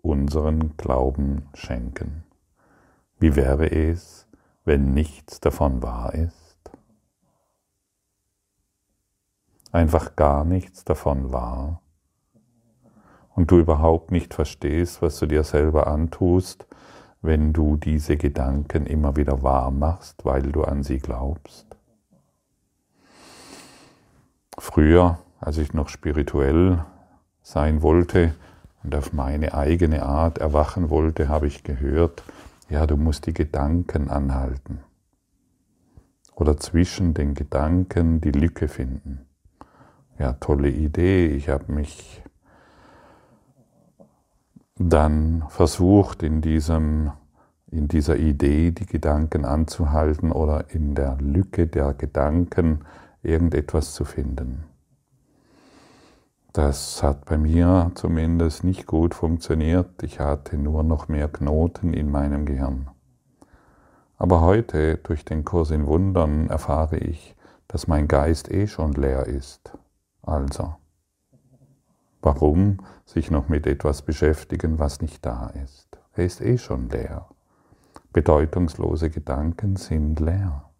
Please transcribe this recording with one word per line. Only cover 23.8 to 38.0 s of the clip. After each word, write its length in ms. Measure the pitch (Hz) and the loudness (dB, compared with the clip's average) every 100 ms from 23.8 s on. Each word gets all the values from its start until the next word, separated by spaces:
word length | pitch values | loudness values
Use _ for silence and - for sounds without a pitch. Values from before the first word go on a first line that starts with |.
| - _ _ _ _ _ _ - | -20 _ _ _ _ _ _ -18
Früher, 600 | - - 76 87 87 85 - _ | 0 4 8 8 6 2 -10 _
als 180 | - 76 | -6 -4
ich 140 | 76 | -4
noch 160 | 78 73 | -4 -6
spirituell 960 | - 78 73 69 71 69 80 92 85 80 - _ _ _ _ | -6 -4 -2 -2 0 2 4 4 2 -2 -14 _ _ _ _
sein 400 | - 76 76 78 | -6 -2 0 2
wollte 520 | 78 82 85 95 80 73 - - - _ | 4 4 4 4 4 0 -16 -20 -20 _
und 120 | - | -6
auf 180 | 71 71 | -6 -4
meine 420 | 73 67 76 76 | -4 -4 -2 -2
eigene 480 | 71 71 85 82 78 | -2 0 2 2 2
Art 360 | 67 71 82 - | 0 0 0 0
erwachen 520 | 76 76 76 - 82 | 0 2 0 -2 0
wollte, 380 | 80 80 78 73 | 2 0 0 -2
habe 180 | 76 73 | 0 -2
ich 160 | - | -6
gehört, 640 | - 69 69 76 82 - - - - _ _ | -10 -4 -2 2 2 0 -20 -20 -20 _ _
ja, 180 | - 80 | 0 2
du 100 | 76 | 2
musst 300 | 78 76 - | 0 0 -4
die 80 | |
Gedanken 760 | 82 78 71 71 87 87 76 69 | -2 -2 0 0 -2 -2 -4 -2
anhalten. 680 | 69 69 67 69 67 - - - _ _ _ _ _ _ _ _ _ _ - _ _ _ | -2 -2 -2 -4 -6 -10 -14 -14 _ _ _ _ _ _ _ _ _ _ -20 _ _ _
Oder 220 | - 78 73 | 0 0 0
zwischen 580 | - 80 90 - 90 | 0 2 2 0 0
den 200 | 78 71 | 0 -2
Gedanken 840 | 71 73 69 76 90 92 - | -4 -4 -2 0 0 0 0